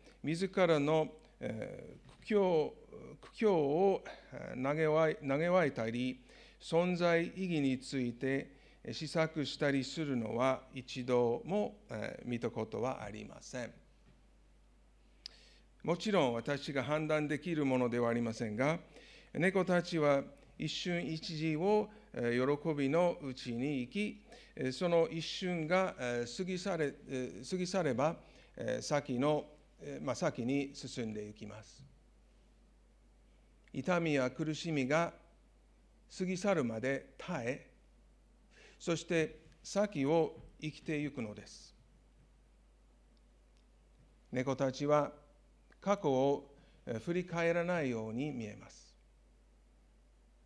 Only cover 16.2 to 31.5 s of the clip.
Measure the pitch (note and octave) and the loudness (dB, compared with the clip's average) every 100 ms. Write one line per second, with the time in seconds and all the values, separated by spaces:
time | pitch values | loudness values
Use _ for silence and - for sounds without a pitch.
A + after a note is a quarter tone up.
16.2 | C3 A#2 B2+ C#3 - C#3 B2 D#3 D#3 D3+ | 4 2 -2 -4 -2 -2 0 0 2 2
17.2 | D3 D3 F3+ D#3 C#3 B2+ B2 A#2+ A#2 A#2 | 2 -2 -2 0 2 4 4 2 2 2
18.2 | A#2 A2+ A2+ G#2+ C#3 E3+ - - - - | 0 -2 -4 0 0 0 -6 -20 -20 -20
19.2 | - - F#3 F#3+ F#3 F3 E3+ E3 D3 C#3 | -10 -2 2 2 2 2 2 2 4 4
20.2 | - - - - D#3 - F3+ F3 E3+ D#3+ | 0 -10 -16 -6 -6 -4 -2 -2 -2 -6
21.2 | - D#3 D#3+ D3+ F#3+ G#3+ G#3 - - B2 | -6 -2 0 2 4 2 2 -6 -10 -2
22.2 | A#2+ A#2+ C3 D3 D#3+ C#3+ C3+ D#3+ F3 - | 2 2 2 2 0 0 2 4 4 0
23.2 | C#3 B2+ B2 A#2 C#3 C3+ B2 G3+ G#3 - | -6 -8 -6 -2 -2 -2 -2 -4 -4 -6
24.2 | - - - - C3 C3 F3+ E3+ E3 E3 | -16 -20 -14 -6 -4 0 2 4 4 0
25.2 | - - F#3 F3 D#3 F#3 F#3 - B2 A#2+ | -6 -4 -2 -2 2 2 2 -2 -2 -2
26.2 | A#2+ - F#3 F3+ G3 E3+ C#3+ C#3 B2+ C3 | -2 -4 -4 -4 -2 0 -2 -4 -6 -6
27.2 | B2 F#2+ C3 F3+ F3+ F#3+ D#3 A#2+ D3+ - | -6 -8 -6 -4 0 2 2 2 0 0
28.2 | - - - - A2+ A#2 - D3 C3+ B2 | -10 -20 -16 -8 -4 -4 0 -2 0 0
29.2 | C#3+ D3+ - - - - D3+ C#3 D3 A#2 | 2 2 -2 -14 -20 -16 -12 -6 -4 -2
30.2 | E3 B2+ A#2 C#3+ C#3+ - B2+ - A2 G#2+ | -2 0 0 0 -2 -8 -10 -6 -6 -6
31.2 | G#2 G#2 G#2 | -10 -12 -14